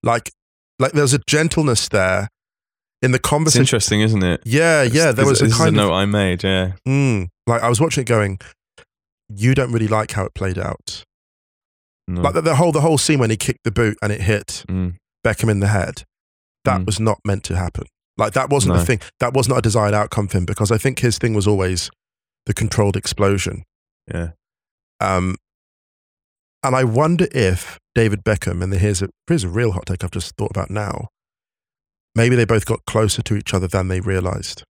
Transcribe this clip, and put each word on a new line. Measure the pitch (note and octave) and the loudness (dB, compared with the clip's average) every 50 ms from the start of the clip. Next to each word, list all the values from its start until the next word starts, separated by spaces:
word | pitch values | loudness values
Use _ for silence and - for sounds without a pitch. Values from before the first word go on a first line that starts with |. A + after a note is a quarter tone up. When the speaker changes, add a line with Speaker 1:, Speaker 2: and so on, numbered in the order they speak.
| - | 0
Speaker 1:
Like, | A#2+ A#2 A#2 - - - _ _ _ _ _ _ _ _ _ | 0 0 0 -2 -6 -20 _ _ _ _ _ _ _ _ _
like | B2+ C3+ D#3 | -2 0 2
there | D3+ D3 | 2 2
was | C3+ B2 | 2 2
a | C#3 - - | 0 0 0
gentleness | - D3+ D#3 E3 - - D#3 D3 A#2+ G#2 - - | 0 2 2 0 0 0 0 0 0 0 -2 -2
there | - G#2+ F#2 F#2 F#2 F#2+ G2 A2 _ _ _ _ _ _ _ _ _ _ _ _ _ _ | 0 0 2 2 0 0 -2 -6 _ _ _ _ _ _ _ _ _ _ _ _ _ _
in | - C3 B2 | -2 0 0
the | B2+ | 0
Speaker 2:
It's | - - | 0 0
Speaker 1:
conversation. | - D3 D#3+ D#3 C#3 B2 C3+ | 0 2 2 2 4 4 4
Speaker 2:
interesting, | B2+ - A2+ G#2 - - G#2 | 4 2 0 0 0 0 2
isn't | G#2+ A2 A2 G#2 F#2 | 2 2 2 2 2
it? | F2+ F2 - - | 0 0 -2 -2
Speaker 1:
Yeah, | A2+ A2+ C#3+ D#3+ E3 D#3+ D3+ C#3 | -2 0 2 4 4 4 4 2
Speaker 2:
It's | A#2+ A2+ | 2 2
Speaker 1:
yeah, | D3+ E3 D#3 A#2+ | 4 2 2 2
there | G#2+ C3+ | 2 2
Speaker 2:
'cause | C#3 C3+ | 4 4
Speaker 1:
was | - B2+ | 4 4
a | |
Speaker 2:
this | A2 A2+ | 2 4
is | - | 4
Speaker 1:
kind | D#3+ D#3+ - | 4 4 4
Speaker 2:
a | G#2 G#2 | 4 2
Speaker 1:
of | G2 | 2
Speaker 2:
note | E2 | 2
I | F#2 G2 | 2 0
made, | G2+ G2+ G#2 G2+ F#2+ F2+ F2 - | 2 2 2 2 2 0 0 0
yeah. | G2 F#2+ F#2 F#2 F#2 F#2 - _ | 0 0 0 0 -2 -4 -8 _
Speaker 1:
Mm, | B2+ C3 C#3 C#3 C3+ A#2 G2+ F#2 E2+ _ _ _ | -2 0 2 2 2 0 0 -2 -6 _ _ _
like, | - A#2 A#2 A2 | -2 0 0 2
I | A#2 | 0
was | A#2+ A2 | 2 2
watching | D3 E3 - D3 C3 | 0 0 0 -4 -2
it | |
going, | A2+ B2 A2 G#2 G2 F#2+ F#2+ - - - _ _ _ _ _ - _ _ _ _ _ _ _ _ _ | 0 2 2 2 0 -4 -8 -12 -18 -20 _ _ _ _ _ -20 _ _ _ _ _ _ _ _ _
"You | G#2 G2 G#2 B2 C3 | -10 -2 0 2 2
don't | - C3 B2 A#2+ | 2 0 0 0
really | A#2 A2 G#2+ | -2 0 0
like | A2 G#2+ A2 A2 - | 0 0 -2 -2 -4
how | G#2+ G2 | -4 -6
it | - - | -6 -6
played | - F#2+ F#2+ F#2 - | -6 -6 -4 -4 -4
out." | F#2+ G2+ G2 - _ - - - - _ _ _ _ _ _ _ _ _ _ _ _ _ _ _ _ _ _ _ _ - | -6 -6 -8 -10 _ -14 -14 -14 -16 _ _ _ _ _ _ _ _ _ _ _ _ _ _ _ _ _ _ _ _ -10
Speaker 2:
No. | F2+ F2 | -6 -2
Speaker 1:
Like, | F2 - - | -2 -2 0
the, | E3+ D#3+ | 0 0
the | D#3+ D#3+ | 2 2
whole, | B2+ E3+ F3 D#3 | 2 2 2 2
the | D#3 | 2
whole | C#3+ E3 D#3+ C3+ | 2 2 2 2
scene | - - D#3 C#3 | 2 0 2 2
when | B2+ A2 | 2 0
he | A2 | 0
kicked | G#2 - - C3 _ _ | -2 -2 -6 -6 _ _
the | A2 | -6
boot | G2+ - A#2+ A2 G#2+ - - | -2 0 0 0 0 -2 -4
and | G#2 G2+ | -4 -4
it | - - | -2 0
hit | F#2 A2 G2+ G#2 - - - - - | 0 0 0 0 -6 -14 -14 -10 -8
Speaker 2:
Mm. | F#2 F#2 F#2 F2+ F2 - _ _ _ _ _ | -6 -4 -4 -4 -6 -10 _ _ _ _ _
Speaker 1:
Beckham | A2+ G#2+ - - A2 | -2 0 0 0 0
in | G#2+ G2 | 2 2
the | G2 G2 | 2 2
head, | G#2+ G2+ F2 - - - - _ _ _ _ _ _ _ _ _ _ _ _ | 2 0 -2 -2 -6 -12 -16 _ _ _ _ _ _ _ _ _ _ _ _
that | - C3 F#2 | -2 -2 0
Speaker 2:
Mm. | F#2 | -2
Speaker 1:
was | G2 G#2 F#2 | -4 -4 -2
not | A2 A2 G#2 - _ | 0 -2 -2 -2 _
meant | G#2 G2 G2 - | -4 -4 -4 -4
to | - F2+ | -4 -4
happen. | F2+ F#2 F2+ - - - - _ _ _ _ _ - | -4 -4 -4 -6 -8 -12 -12 _ _ _ _ _ -4
Like, | A2 G#2 G2 | -4 0 0
that | C3 C3 C3+ | 0 0 2
wasn't | C#3+ C#3 - F#2 F2 | 2 2 2 2 2
a | F2 | 2
Speaker 2:
No. | E2+ | 2
Speaker 1:
thing, | E2+ C3 G#2 - - _ _ | 2 0 -2 -2 -10 _ _
that | - B2 B2+ | -4 0 0
was | C3+ B2+ B2 | 0 0 2
not | C3 B2 | 0 0
a | G#2+ | 0
desired | A2 G2+ A#2 G#2+ G#2 G#2 | 2 2 2 2 2 2
outcome | G#2 G#2 - - - G#2 G2 | 2 0 0 -2 -4 -4 -2
for | - G2 | -2 -2
him, | F2+ | -2
because | E2+ G#2 - A2 G2+ | -2 -2 -2 0 0
I | A#2 G#2+ | 0 0
think | - C#3 B2+ - | 0 -2 -2 0
his | - A#2+ A#2 - | -2 -2 -2 0
thing | - A#2+ A2 | -2 -2 0
was | G#2 F#2+ | 0 2
always | G#2+ G#2 F#2+ F#2+ F#2 F#2 F2+ - - - _ _ _ _ _ _ _ _ _ _ | 2 2 2 0 -2 -2 -4 -6 -8 -12 _ _ _ _ _ _ _ _ _ _
the | - A2+ | -6 -4
controlled | - - G#2 - - G#2+ G2+ F#2 | -2 -2 -2 2 2 2 2 2
explosion. | G2 - - - - G2+ G2 G2+ F#2+ F2+ F#2+ F#2+ F#2 F2 _ _ _ _ _ _ _ _ - - | -2 -4 -6 -4 0 0 2 2 0 -2 -4 -8 -10 -14 _ _ _ _ _ _ _ _ -12 -8
Speaker 2:
Yeah. | E2+ E2+ E2+ E2 _ _ _ _ _ _ _ _ _ _ _ _ _ | -8 -8 -8 -10 _ _ _ _ _ _ _ _ _ _ _ _ _
Speaker 1:
Um, | - G2 F#2+ F#2 F2+ F#2 F#2 - _ _ _ _ _ _ _ _ _ _ _ _ _ _ _ _ _ _ _ _ _ _ _ _ - | 0 0 2 2 0 -2 -4 -6 _ _ _ _ _ _ _ _ _ _ _ _ _ _ _ _ _ _ _ _ _ _ _ _ -2
and | C3+ B2+ | 0 2
I | C3 C3 | 2 2
wonder | B2 A2 A#2+ D3+ D#3 F3 E3 F3+ - - | 2 2 2 2 2 2 2 0 0 2
if | C3+ A2+ F#2 F#2 F2+ - - - - _ _ _ | 2 2 2 2 0 -4 -8 -18 -20 _ _ _
David | - A2+ A2 G2 G2+ - | 2 2 2 2 0 0
Beckham, | - G#2+ F#2+ - - F2+ F2 F2+ | -2 -2 -2 -2 -6 -4 -4 -4
and | F#2 G2 | -2 0
here's | F#2 F#2 G#2 G#2 F#2 | 0 0 0 0 -2
a, | G2 F#2 - _ _ - | -4 -6 -8 _ _ -2
here's | E3 E3 G2 | -2 -2 -2
a | F2+ | -2
real | E2 A2 B2 A2+ F2 | -2 -2 -2 0 -2
hot | F2+ - | -4 -6
take | - F2+ F2+ - | -6 -8 -6 -6
I've | F2+ | -8
just | - G2 F#2 - - | -8 -8 -10 -10 -8
thought | - G#2 - | -8 -8 -6
about | - - - - | -4 -6 -6 -4
now, | F#2 G#2 G#2 G2+ - - - G#2+ _ _ _ _ _ _ _ _ _ _ _ _ _ _ _ _ _ _ _ _ _ | -6 -6 -6 -6 -8 -8 -10 -12 _ _ _ _ _ _ _ _ _ _ _ _ _ _ _ _ _ _ _ _ _
maybe | A2 A#2 A#2+ B2+ | 2 2 4 4
they | A#2+ A#2 | 4 4
both | F#2+ A#2 A2 F#2+ | 4 2 0 0
got | - A2+ - _ | -2 -4 -4 _
closer | - - A2+ A2 G#2+ - - A#2 | -4 0 0 0 0 0 -4 -4
to | - G#2+ | -4 -4
each | G2+ - - - | -4 -4 -2 -4
other | G2 F2+ F2+ | -2 -2 0
than | - G2 F#2 F#2 | -2 -2 -2 -2
they | F#2 F#2 | -4 -4
realised. | F2+ F#2+ F#2+ F#2 F#2 F#2 - G#2 G2 - - - - _ | -4 -2 -2 -2 -2 -4 -6 -6 -8 -12 -14 -14 -18 _